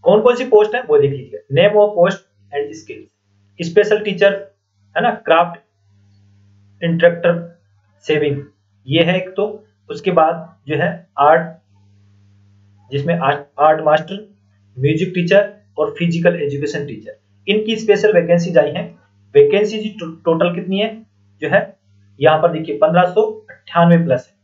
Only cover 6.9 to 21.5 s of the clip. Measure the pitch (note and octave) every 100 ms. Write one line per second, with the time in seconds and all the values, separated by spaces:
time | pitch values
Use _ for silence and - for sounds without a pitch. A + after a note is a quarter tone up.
6.9 | E3+ E3+ E3+ E3+ E3+ - _ _ _ _
7.9 | _ - D3+ D3 C#3 - _ _ _ C3
8.9 | D#3+ E3+ F#3 - - G#3+ - _ _ _
9.9 | - F#3+ E3 D#3+ E3+ - _ C3+ D3 F3
10.9 | - _ - C#3+ E3 - - _ _ _
11.9 | _ _ _ _ _ _ _ _ _ _
12.9 | C#3 D#3+ E3+ C3+ C#3+ - - D#3 D#3 D#3
13.9 | D#3 E3+ G3 G#3+ _ _ _ _ B2+ C#3
14.9 | D#3+ F3+ F3+ E3+ G3 - - _ - D3+
15.9 | - E3+ E3 E3+ E3 C#3+ C#3 D3 D3+ C#3
16.9 | G#2+ - - _ _ - G#3+ G#3+ A3 A3
17.9 | F#3+ G#3 F3 E3 F3 E3+ E3 C#3+ F#3 -
18.9 | - _ _ _ G#3+ G#3+ G3+ G#3 G#3+ G#3+
19.9 | - E3 E3 E3+ E3 F3 E3+ F3 F#3+ A3
20.9 | - _ _ _ _ D3+